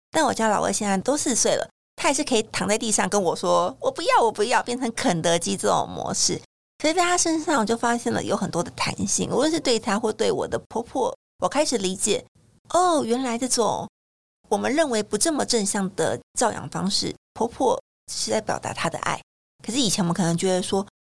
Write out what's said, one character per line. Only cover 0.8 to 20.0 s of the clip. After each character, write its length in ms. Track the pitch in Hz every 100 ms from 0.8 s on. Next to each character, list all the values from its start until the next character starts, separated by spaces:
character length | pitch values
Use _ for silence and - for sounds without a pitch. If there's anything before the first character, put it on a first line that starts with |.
| 208
在 80 | 196
都 180 | 190 294
四 180 | 311 214
岁 200 | 214 147
了， 120 | - _ _ -
他 140 | 320
还 40 |
是 100 | 277
可 140 | 285 226
以 60 | 220
躺 160 | - 185
在 100 | 214
地 140 | 226
上 180 | 208 190
跟 100 | 208
我 160 | 170 127
说 400 | 180 175 180 -
：“我 80 | -
不 140 | 269
要， 180 | 339 466
我 100 | 233
不 120 | 214
要。” 180 | 208 220
变 180 | - 247
成 120 | 277
肯 280 | - - 170
德 160 | 170 170
基 180 | 196 196
这 100 | 208
种 220 | 165 -
模 240 | 90 -
式。 260 | 196 - - - _ _ -
所 80 | 302
以 20 |
在 80 | 339
他 160 | 349 359
身 240 | 339 320
上 180 | 311 277
我 40 | 208
就 100 | 233
发 220 | 240 240
现 160 | 240
了 100 | 214
有 140 | 101 190
很 140 | 202
多 100 | 165
的 80 | 156 -
弹 200 | - - 190
性， 220 | - 180
无 60 | 196
论 120 | 302
是 100 | 320
对 200 | 277 226
他 180 | 226 202
或 160 | 220
对 180 | - 208
我 160 | - -
的 140 | 226 -
婆 140 | -
婆， 340 | - 277 226 - _ -
我 80 | 180
开 180 | 277 302
始 140 | 226
理 160 | 190 190
解， 280 | 214 196 - _ _ _ -
哦， 340 | 339 359 311
原 200 | 233 240
来 120 | 262 233
这 120 | 254
种 400 | 247 208 104 - _ _ _ _ _ -
我 80 | 202
们 140 | 208
认 180 | 285 302
为 120 | 220
不 160 | 208 208
这 160 | 330
么 100 | 285
正 220 | 202 233 196
向 240 | 202 190 -
的 240 | 156 113 - -
教 140 | 226
养 180 | - 143
方 200 | 165 175
式， 240 | - - - _
婆 140 | - 233
婆 340 | - 247 - - _ -
是 180 | - -
在 100 | 214
表 200 | 208 -
达 120 | -
她 160 | - 170
的 100 | -
爱。 200 | - - - _ _ _ -
可 60 |
是 80 | 247
以 100 | 226
前 140 | 170